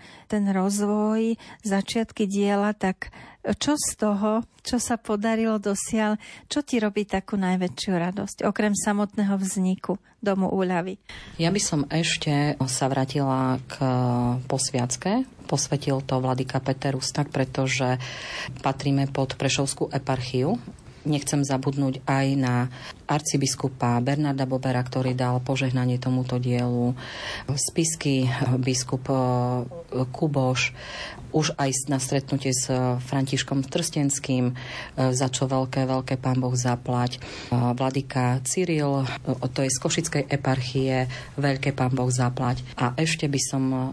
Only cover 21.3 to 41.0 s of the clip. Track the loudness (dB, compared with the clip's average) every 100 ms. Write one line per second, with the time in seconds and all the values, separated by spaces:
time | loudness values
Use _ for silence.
21.3 | 0 2 0 0 0 0 0 0 2 2
22.3 | 2 2 2 0 -4 -16 -12 -2 -2 0
23.3 | 0 0 0 -4 0 0 2 2 2 0
24.3 | 0 0 0 0 0 0 0 0 2 2
25.3 | 0 0 0 0 2 2 0 0 0 0
26.3 | 0 2 2 2 2 2 0 -6 -10 -10
27.3 | -8 -4 -4 -2 0 0 0 0 2 2
28.3 | 2 2 2 2 0 -2 -2 0 2 2
29.3 | 2 2 0 -4 -8 -6 -2 -2 0 0
30.3 | 2 2 2 -2 -6 -12 -12 -12 -12 -4
31.3 | 0 0 0 -2 -2 -2 -2 0 -2 0
32.3 | -2 0 0 0 0 2 0 -2 -2 0
33.3 | -2 0 -2 0 -2 -2 0 0 0 0
34.3 | 0 0 -2 -8 -12 -8 0 0 2 0
35.3 | 0 0 0 0 0 0 0 0 -2 0
36.3 | 0 0 0 0 0 0 0 0 -4 -10
37.3 | -14 -2 2 2 2 0 0 -2 0 2
38.3 | 2 0 0 2 2 2 2 0 -2 -4
39.3 | -2 -2 0 0 0 0 0 0 0 0
40.3 | 0 2 0 0 0 2 2